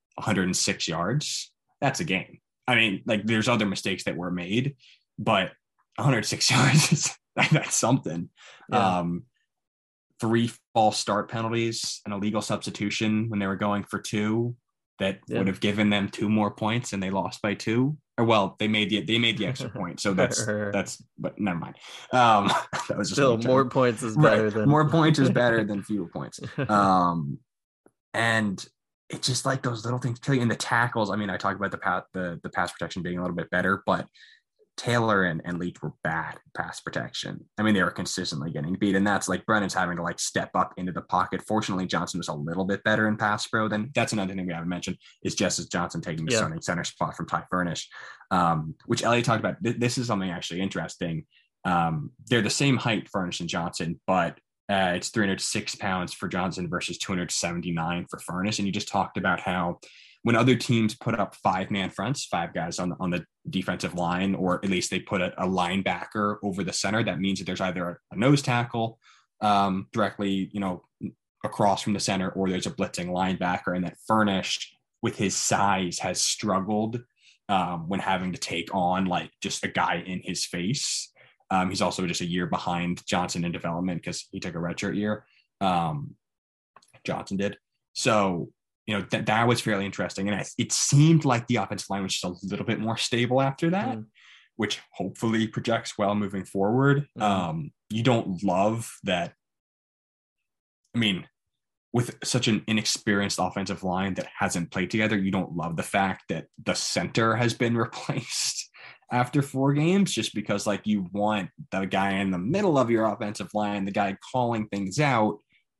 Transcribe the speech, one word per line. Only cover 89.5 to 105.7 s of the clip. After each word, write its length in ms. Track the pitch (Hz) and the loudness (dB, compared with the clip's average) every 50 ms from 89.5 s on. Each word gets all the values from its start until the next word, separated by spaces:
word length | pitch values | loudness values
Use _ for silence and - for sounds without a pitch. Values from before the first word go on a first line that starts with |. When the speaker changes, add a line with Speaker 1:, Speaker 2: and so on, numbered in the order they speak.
| 120 117 | 4 4
Speaker 1:
fairly 240 | - 110 104 95 98 | 2 0 0 0 -2
interesting. 440 | 98 - - 92 87 - - 98 101 | -4 -2 -4 -4 -4 -2 -4 -2 -2
And 80 | 104 | -2
I, 80 | 95 - - - - | -2 -4 -6 -2 -4
it 120 | 110 - | -2 0
seemed 540 | - - - - - 139 147 160 165 156 143 | 0 0 2 4 6 8 8 8 8 6 6
like 240 | 139 123 120 120 - | 4 2 2 2 0
the 80 | 120 | 0
offensive 340 | 113 98 - 107 95 - - | 0 0 -2 -4 -8 -6 -6
line 140 | 98 98 95 | -4 -4 -2
was 80 | 92 | -2
just 120 | - - - | -4 -4 -4
a 220 | 92 87 85 - | -6 -6 -8 -8
little 180 | 95 101 98 98 | -6 -6 -4 -2
bit 140 | 117 110 - | -2 -2 -2
more 180 | 107 113 113 | -2 -4 -2
stable 440 | - - - 123 117 120 113 127 131 | -2 -2 0 0 0 2 2 2 2
after 300 | 135 135 139 - 165 170 | 2 2 0 0 0 0
that, 280 | 180 196 220 254 - 110 | 2 0 0 -2 -4 -6
Speaker 2:
Mm. 60 | 214 - _ _ - - - - _ _ _ | -10 -14 _ _ -20 -20 -20 -20 _ _ _
Speaker 1:
which 240 | - 107 101 - - - _ | -4 -2 -2 -2 -8 -10 _
hopefully 560 | _ - 95 95 - - - 113 110 110 110 110 | _ -8 -8 -8 -4 -2 -2 0 2 2 0 0
projects 500 | - 113 - 117 113 110 - - - - | -2 -4 0 0 0 0 -2 -6 -4 0
well 160 | 104 98 104 | 0 2 2
moving 300 | 104 104 95 101 98 92 | 0 -2 -2 -4 -6 -8
forward. 640 | - - 98 95 104 113 131 135 143 139 143 143 - _ 120 | -6 -2 0 2 4 4 6 6 6 6 4 2 -4 _ 0
Speaker 2:
Mm. 40 | |
Speaker 1:
Um, 500 | 110 104 101 95 87 85 80 82 73 - - _ _ _ | 2 2 2 2 0 -2 -4 -6 -8 -10 -14 _ _ _
you 160 | 107 110 113 | -4 0 4
don't 400 | 131 120 113 - - 92 85 101 | 4 4 4 2 -2 -4 -2 0
love 440 | 98 87 95 98 107 110 117 117 - - - | 2 2 4 4 2 2 -2 -6 -10 -14 -6
that. 300 | - 98 90 87 85 - - _ _ _ _ _ _ _ _ _ _ _ _ _ _ _ _ _ _ _ _ _ _ _ _ _ _ _ _ _ _ _ - | -2 0 0 0 -2 -4 -8 _ _ _ _ _ _ _ _ _ _ _ _ _ _ _ _ _ _ _ _ _ _ _ _ _ _ _ _ _ _ _ -2
I 40 | 120 | 0
mean, 280 | 113 104 95 85 - - _ _ _ _ _ _ _ _ _ _ _ _ | 2 2 0 -2 -6 -12 _ _ _ _ _ _ _ _ _ _ _ _
with 240 | - 120 123 - - - | 0 0 0 0 -6 -8
such 240 | - - - 123 120 120 | -4 0 0 2 2 2
an 140 | 107 98 - - | 2 2 0 0
inexperienced 680 | 110 107 107 - - - - 113 101 101 101 92 - - | -2 0 0 0 -4 -2 0 0 2 2 2 0 0 -2
offensive 420 | 92 90 - 101 98 95 98 - | -2 -2 -2 -4 -4 -4 -6 -4
line 320 | - 92 90 92 95 98 92 | -4 -2 -2 0 -2 -2 -2
that 140 | 90 - - - - | -4 -6 -8 -4 -2
hasn't 320 | 101 92 - 92 82 - | -2 0 0 -2 -4 -2
played 200 | - 98 90 90 | -2 -4 -2 0
together, 280 | - 110 107 107 110 101 | 0 0 2 2 2 0
you 120 | 95 95 | 0 0
don't 260 | 92 95 87 - 82 | 0 0 -2 -2 -6
love 200 | 85 78 85 | -6 -6 -4